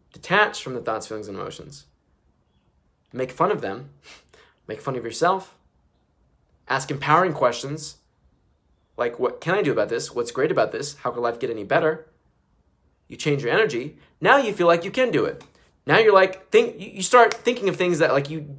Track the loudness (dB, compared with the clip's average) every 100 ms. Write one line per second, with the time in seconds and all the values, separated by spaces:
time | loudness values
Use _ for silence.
0 | _ -20 0 2 2 0 -8 -6 -4 -6
1 | -6 -10 -10 -10 -10 -12 -16 -20 -20 _
2 | _ _ _ _ _ _ _ _ _ _
3 | _ -8 -6 0 0 0 -4 -8 -12 -20
4 | -20 -20 _ _ _ _ -14 -10 -8 -8
5 | -8 -2 0 0 -4 _ _ _ _ _
6 | _ _ _ _ _ _ -6 -6 -4 -6
7 | 2 4 4 2 0 0 -6 -10 -12 -16
8 | _ _ _ _ _ _ _ _ _ -6
9 | -4 -2 -4 -2 -2 0 0 0 0 -4
10 | -4 -6 -6 -2 0 2 0 -2 -10 -8
11 | -8 -4 -4 -2 -6 -6 -4 -2 -2 -4
12 | -10 _ _ _ _ _ _ _ _ _
13 | _ -8 -2 -2 0 2 2 -2 -8 -14
14 | _ _ 4 4 4 2 4 4 2 0
15 | 0 2 0 -4 -14 _ _ _ 0 4
16 | 6 6 4 0 0 2 2 -2 -14 -8
17 | 4 6 6 4 -2 0 -2 0 0 2
18 | 2 2 -2 -8 -12